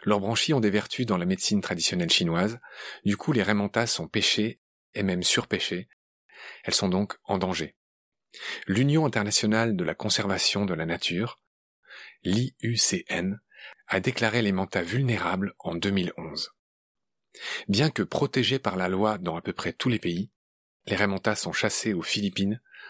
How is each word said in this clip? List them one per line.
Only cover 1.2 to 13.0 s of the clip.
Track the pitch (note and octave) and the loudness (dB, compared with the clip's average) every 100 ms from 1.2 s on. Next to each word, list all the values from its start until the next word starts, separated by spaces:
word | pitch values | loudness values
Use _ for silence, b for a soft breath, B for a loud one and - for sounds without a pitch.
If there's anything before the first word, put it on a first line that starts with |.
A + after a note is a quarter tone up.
| F2 | 2
médecine | F#2 - G#2 | 0 2 0
traditionnelle | - F2+ - F2+ E2+ | 0 0 0 0 2
chinoise, | - E2+ E2+ G2+ A#2+ B B B B | 2 2 2 0 -2 B B B B
du | - G2+ | -2 0
coup | - | 2
les | C3 | 2
raies | F#2+ | 2
mantas | G#2 G2+ - A#2 | 2 0 0 0
sont | - - | 0 -2
pêchées | A2 G2 - G#2+ - _ _ _ | 0 2 2 0 -4 _ _ _
et | - | -2
même | G2 F2+ | 0 2
surpêchées. | F2+ - - G2 - F2 F#2 _ _ _ _ B B B | 2 2 0 -2 -2 -6 -8 _ _ _ _ B B B
Elles | - | 0
sont | - G2 | 2 2
donc | F#2 G#2 - | 2 -2 -6
en | - G2 | -4 -2
danger. | F#2 E2+ D#2 - _ _ _ _ _ B B B - | 0 -2 -6 -10 _ _ _ _ _ B B B -2
L'Union | F#2+ C#3 D3+ D3+ | 2 4 4 2
internationale | A2+ G#2 - G#2+ A2 A#2 G2 | 0 0 2 4 4 2 2
de | |
la | D#2+ - | -2 -2
conservation | G#2+ - G2+ F#2 - G2+ G2+ | 0 0 0 0 0 0 0
de | |
la | E2+ D#2+ | -2 -4
nature, | E2 - F2 A#2+ - _ _ _ _ B B B B | -4 -2 -2 -4 -6 _ _ _ _ B B B B
l'I | - G2+ C3 - | -2 0 0 -4
U | A2+ A#2 | -2 2
C | - F#2+ | 2 2